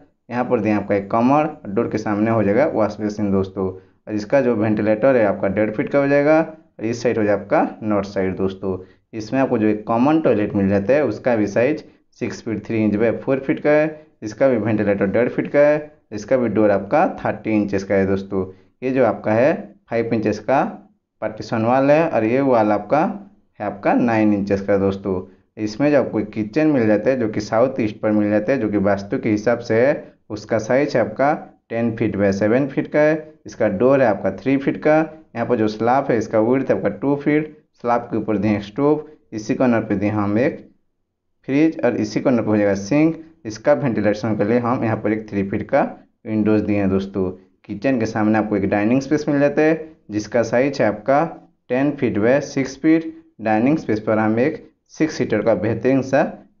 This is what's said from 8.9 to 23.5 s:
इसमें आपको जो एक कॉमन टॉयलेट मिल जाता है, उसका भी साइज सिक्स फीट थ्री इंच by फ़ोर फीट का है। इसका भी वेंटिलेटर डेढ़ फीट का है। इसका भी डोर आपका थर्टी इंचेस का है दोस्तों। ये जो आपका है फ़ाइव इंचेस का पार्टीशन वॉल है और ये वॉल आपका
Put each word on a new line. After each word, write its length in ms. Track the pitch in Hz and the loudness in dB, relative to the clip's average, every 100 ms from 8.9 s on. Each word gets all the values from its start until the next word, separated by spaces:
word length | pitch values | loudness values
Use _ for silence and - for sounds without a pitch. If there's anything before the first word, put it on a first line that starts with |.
| _ _ | _ _
इसमें 260 | 113 104 131 | -12 -4 -2
आपको 180 | 131 120 | 0 2
जो 100 | 107 | 2
एक 160 | 104 | 0
कॉमन 360 | - 117 135 160 | -2 0 2 4
टॉयलेट 340 | 156 107 104 | 2 2 0
मिल 140 | 104 98 | 0 2
जाता 240 | 101 98 | 2 2
है, 100 | 151 | 2
उसका 300 | 135 107 131 | 0 -2 -2
भी 120 | 117 101 | 0 0
साइज 360 | 104 127 156 - _ _ _ | 2 0 0 -8 _ _ _
सिक्स 200 | 117 - | -8 -8
फीट 240 | 120 101 | -6 -6
थ्री 180 | - 113 | -4 0
इंच 120 | 107 | 0
by 160 | 101 113 - | 2 0 0
फ़ोर 220 | - 135 | -2 -2
फीट 200 | - 156 | -2 -2
का 100 | 151 | 2
है। 360 | 151 156 156 - _ | 2 2 -4 -18 _
इसका 240 | 110 - 139 | -12 0 2
भी 100 | 120 | 2
वेंटिलेटर 480 | 104 107 101 101 98 | 0 0 0 0 0
डेढ़ 220 | 113 123 | 0 0
फीट 180 | - - | -2 0
का 120 | 143 | 2
है। 320 | 147 151 - _ _ | 4 2 -4 _ _
इसका 260 | - - 131 | -12 -2 0
भी 100 | 117 | 2
डोर 220 | 101 104 | 2 2
आपका 360 | 98 98 147 - | 2 0 0 0
थर्टी 360 | - 117 98 110 | -2 -6 -4 -2
इंचेस 320 | 110 101 98 | 0 0 -2
का 120 | - | 0
है 100 | 98 98 | 0 2
दोस्तों। 380 | 98 98 98 95 - _ _ | -2 -2 -6 -6 -10 _ _
ये 80 | 127 | -2
जो 140 | 131 | 2
आपका 280 | 117 101 - | 2 0 0
है 200 | 110 139 - - - _ | 2 2 0 -8 -20 _
फ़ाइव 240 | 117 117 | -4 -2
इंचेस 260 | 117 104 104 | -2 -2 -2
का 200 | - 139 196 - - _ _ _ | 0 0 -2 -8 -20 _ _ _
पार्टीशन 440 | 110 - 110 113 | -10 -10 -6 -2
वॉल 260 | 113 131 139 | 2 2 4
है 180 | 151 165 | 4 2
और 160 | 117 | 0
ये 160 | 110 131 | 2 2
वॉल 300 | 139 117 107 | 2 2 2
आपका 320 | 104 101 139 196 196 - _ _ | 0 0 0 0 -4 -14 _ _